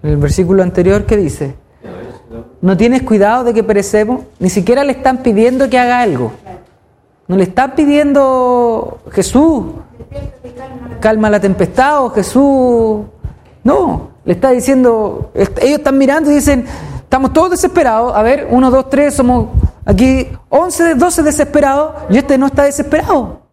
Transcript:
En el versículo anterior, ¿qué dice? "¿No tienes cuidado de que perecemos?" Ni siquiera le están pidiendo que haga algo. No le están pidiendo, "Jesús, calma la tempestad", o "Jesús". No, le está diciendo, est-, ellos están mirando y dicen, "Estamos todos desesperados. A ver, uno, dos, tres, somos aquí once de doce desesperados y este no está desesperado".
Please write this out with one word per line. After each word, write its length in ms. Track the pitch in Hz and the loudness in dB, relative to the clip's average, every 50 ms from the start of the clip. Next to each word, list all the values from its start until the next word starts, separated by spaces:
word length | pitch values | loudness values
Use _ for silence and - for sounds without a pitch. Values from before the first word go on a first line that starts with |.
| - | -2
En 80 | 151 | -2
el 60 | 151 | -2
versículo 460 | 147 143 147 143 - 185 170 190 196 185 | 0 0 -2 0 0 0 2 2 2 2
anterior, 440 | 180 175 - 175 180 196 208 202 | 0 0 0 2 2 2 0 0
¿qué 100 | - 226 | 0 0
dice? 380 | 208 190 147 - - 151 135 131 - _ _ _ _ - - - - - 120 - - - - - 113 - - - - | 0 0 -2 -4 -6 -8 -10 -10 -14 _ _ _ _ -20 -18 -18 -16 -18 -18 -20 -20 -20 -20 -18 -18 -18 -18 -16 -4
"¿No 160 | - 180 196 | -2 0 2
tienes 260 | 170 220 240 247 262 254 | 2 2 2 2 0 0
cuidado 420 | - 220 214 196 208 226 247 254 | 0 2 2 4 2 2 0 0
de 100 | 240 233 | 0 0
que 100 | 220 220 | 0 0
perecemos?" 580 | 202 214 202 196 196 - 214 214 214 247 254 - - _ _ | 0 0 -2 -2 0 0 0 0 0 -2 -6 -8 -14 _ _
Ni 120 | - 185 | -4 -2
siquiera 340 | 175 208 175 196 240 269 285 | -2 -2 0 0 0 0 2
le 80 | 277 254 | -2 -4
están 260 | 262 - 262 262 247 | -4 -2 -4 -4 -2
pidiendo 520 | - 247 214 196 220 240 254 262 277 262 | 0 0 2 2 2 2 2 0 0 0
que 80 | 220 254 | 2 0
haga 220 | 247 240 247 247 | 2 2 0 0
algo. 320 | 247 220 156 123 123 110 - - _ - - - - _ _ _ _ _ _ _ _ _ _ _ _ _ | 0 0 -2 -2 -4 -6 -8 -12 _ -20 -20 -20 -20 _ _ _ _ _ _ _ _ _ _ _ _ _
No 80 | 175 | 0
le 80 | 190 190 | 0 0
están 300 | 180 185 - 262 277 269 | 0 0 -2 -2 0 0
pidiendo, 1300 | - 311 285 285 294 302 285 277 285 277 262 262 254 254 247 247 247 240 233 226 220 - - - - _ - | 0 2 2 4 2 2 2 2 2 2 2 2 0 0 0 2 2 0 0 -2 -2 -6 -8 -12 -16 _ -6
"Jesús, 540 | - - 185 - - 247 294 330 - 233 - - - - - - - - - - - - - - - - - - - - 262 - - - - - - - | -2 -2 -2 2 2 2 4 4 2 0 -4 -8 -12 -14 -18 -20 -20 -20 -20 -16 -14 -14 -14 -14 -16 -18 -20 -20 -20 -18 -18 -18 -16 -16 -16 -16 -16 -2
calma 300 | - 214 220 214 214 214 | 0 0 0 2 0 0
la 100 | 208 208 | 0 0
tempestad", 640 | 180 196 185 180 196 180 - - 254 277 302 294 269 | 0 0 0 0 -2 -2 0 0 0 2 2 0 0
o 60 | 233 | 0
"Jesús". 960 | - 220 185 - - 247 277 277 269 262 254 247 240 233 226 220 214 208 208 - - - - - - - _ - - _ _ | -2 -2 -4 0 2 2 2 4 2 2 2 2 2 2 2 0 -2 -4 -6 -12 -16 -16 -16 -16 -16 -16 _ -20 -20 _ _
No, 460 | 226 294 - 370 - - - - - - _ _ | 0 0 2 0 -2 -4 -6 -8 -12 -20 _ _
le 80 | - 180 | -4 -4
está 180 | 175 - 269 | 0 2 2
diciendo, 800 | 247 247 247 - 277 254 254 247 233 220 214 202 - - - - - | 2 2 2 0 2 4 4 4 2 2 -2 -4 -6 -8 -10 -10 -2
est-, 240 | - 196 - - - - | -2 -2 -2 -2 -2 0
ellos 160 | 254 294 294 | 0 0 0
están 180 | 294 277 269 | 0 0 0
mirando 340 | 269 269 262 277 311 320 285 | 2 2 2 2 2 2 2
y 40 | 294 | 2
dicen, 320 | 294 - 285 277 254 233 - - - - - - - | 2 2 2 0 0 -2 -6 -12 -14 -14 -12 -14 -14
"Estamos 340 | - _ - 262 269 262 - | -6 _ -2 0 0 2 2
todos 200 | 311 330 370 359 | 2 2 2 0
desesperados. 640 | 359 - 359 - 359 311 254 220 220 233 247 - | 0 -2 0 2 2 2 2 2 0 0 0 0
A 80 | 208 214 | 0 2
ver, 260 | 226 269 294 285 - | 2 2 0 0 0
uno, 200 | 233 247 262 262 | 2 2 4 4
dos, 200 | 247 269 262 262 | 2 2 0 0
tres, 240 | 277 277 294 294 285 | 0 2 2 2 2
somos 340 | 277 262 247 254 247 233 233 - - - - - - - | 0 0 2 2 0 0 0 -2 0 0 0 -4 -4 -2
aquí 440 | - 202 185 240 262 262 262 247 - - - - _ | 0 2 2 4 2 2 0 -2 -4 -10 -16 -10 _
once 340 | - - 339 370 - - 339 | 0 0 0 0 0 0 0
de 120 | 339 320 | 2 2
doce 280 | 247 285 359 339 - 311 | 2 2 0 2 0 0
desesperados 720 | 302 294 302 294 285 - 294 294 269 269 285 302 311 311 - - - | 0 2 0 -2 0 2 2 2 2 0 0 -2 -4 -6 -12 -4 0
y 80 | 185 247 | 0 0
este 200 | 269 277 285 262 | 2 2 0 2
no 80 | 269 | 2
está 180 | 277 - - 285 | 0 0 2 0
desesperado". 800 | 285 277 - - - - 311 - - 392 294 233 185 - - _ _ | 0 0 -2 -4 -2 -2 -2 0 0 -2 -2 -2 -4 -12 -16 _ _